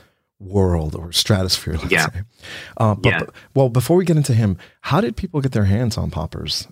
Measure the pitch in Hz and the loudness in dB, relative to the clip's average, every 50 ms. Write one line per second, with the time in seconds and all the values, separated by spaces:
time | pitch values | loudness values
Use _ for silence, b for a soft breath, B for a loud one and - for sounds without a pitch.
0 | b b b b b b b - 101 95 98 101 95 90 87 82 78 76 76 - | b b b b b b b -20 -8 -2 0 2 2 4 2 0 -2 -4 -6 -8
1 | 82 85 87 - - - 110 95 95 92 - - - 87 82 80 - - 92 85 | -8 -6 -4 -2 0 2 0 0 0 -2 -4 -4 -4 -4 -6 -4 -2 0 2 2
2 | 78 78 - 92 101 - B B B B B B B B B B 113 110 104 101 | 2 0 -2 -6 -10 -12 B B B B B B B B B B 0 2 2 2
3 | 101 101 92 82 - - - B B B B 131 135 127 117 127 123 - 170 185 | 2 2 2 0 -2 -6 -10 B B B B 2 2 2 2 0 2 4 4 4
4 | 190 170 170 156 143 - 123 110 117 101 92 B B B B B B - 127 160 | 4 4 2 2 2 2 2 2 2 2 0 B B B B B B -2 0 0
5 | 220 240 226 - - 175 - 147 131 135 127 113 101 95 98 110 127 117 - - | 0 0 -2 -6 -6 -6 -4 -2 -2 0 0 2 2 2 2 2 0 0 -2 -2
6 | 87 85 80 80 80 82 - - 80 80 - - - - | -4 -4 -4 -6 -6 -8 -8 -8 -6 -6 -6 -6 -8 -10